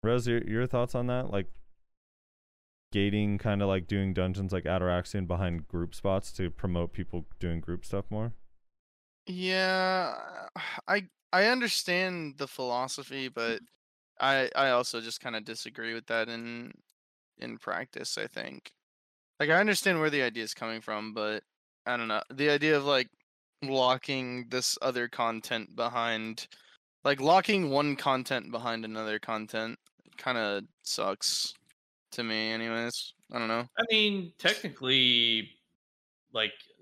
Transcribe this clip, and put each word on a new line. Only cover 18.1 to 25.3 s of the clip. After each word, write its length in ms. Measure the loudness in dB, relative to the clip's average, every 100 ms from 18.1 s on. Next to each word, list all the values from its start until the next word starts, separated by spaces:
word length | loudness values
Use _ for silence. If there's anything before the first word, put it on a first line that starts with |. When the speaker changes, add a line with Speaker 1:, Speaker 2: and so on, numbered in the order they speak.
| -6
Speaker 2:
I 100 | -6
think. 460 | -8 -10 -12 -18 _ _ _ _ _ _ _
Like, 120 | 2
I 100 | 4
understand 400 | 4 2 2 4
where 80 | 4
the 140 | 2
idea 220 | 0 -2
is 100 | -8
coming 260 | -6 -6 -6
from, 320 | -6 -6 -6
but 300 | -4 -4 -4 _ _ _ _
I 120 | -4 -2
don't 120 | 0
know. 140 | -2 -4
The 180 | 0 2
idea 260 | 4 4 4
of, 80 |
like, 240 | 4 2 2 _ _ _ _ _
locking 840 | -2 4 4 2 0 -4 -2 -6 -4
this 300 | -2 0 0
other 280 | 0 0 -2
content 680 | 0 -2